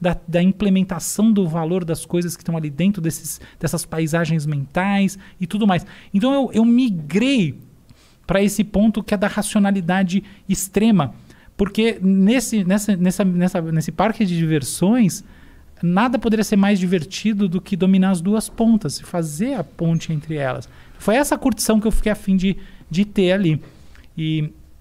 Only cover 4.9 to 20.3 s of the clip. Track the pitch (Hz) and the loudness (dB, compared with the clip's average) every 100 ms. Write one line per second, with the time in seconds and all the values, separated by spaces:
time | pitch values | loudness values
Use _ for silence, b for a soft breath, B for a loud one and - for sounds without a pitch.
4.9 | 196 190 - B B 185 208 214 175 - | 0 0 -2 B B -6 0 2 2 -2
5.9 | B B 196 254 277 254 214 226 240 254 | B B 0 2 2 0 2 4 4 2
6.9 | 175 147 185 262 269 156 120 - - _ | -2 -2 0 2 2 0 -4 -18 -20 _
7.9 | b b b - 190 202 208 196 190 226 | b b b -2 2 2 0 -2 2 2
8.9 | 214 - 202 202 - - 208 202 196 170 | 0 -4 -2 -2 -2 -2 0 2 0 0
9.9 | 190 190 190 B B - 190 - 202 226 | 0 0 -2 B B -6 -6 -2 0 4
10.9 | 190 127 B B B B - 202 214 226 | 4 2 B B B B -4 -2 0 0
11.9 | 208 185 190 190 262 - 220 180 202 208 | 0 0 4 4 2 0 -2 0 0 0
12.9 | 185 180 - 190 175 180 180 165 160 156 | 0 0 2 0 2 0 -2 -2 -2 -2
13.9 | - 208 214 196 170 160 156 123 - 180 | -2 -2 0 0 0 0 0 -2 -2 2
14.9 | 247 190 - b b b b b b 170 | 4 2 0 b b b b b b 0
15.9 | 180 247 240 233 214 - 202 196 202 185 | 2 2 0 0 0 2 2 4 2 2
16.9 | 185 143 - 214 202 202 180 - 185 190 | -2 -4 -4 -2 0 -2 -2 -4 0 2
17.9 | 190 190 180 180 214 - - 226 220 147 | 4 4 0 0 -2 -4 0 2 2 0
18.9 | - - 175 160 151 247 247 - - 165 | -8 -6 -4 -4 -4 -4 -4 -8 -4 -2
19.9 | 165 - 156 160 | 0 -2 -6 -6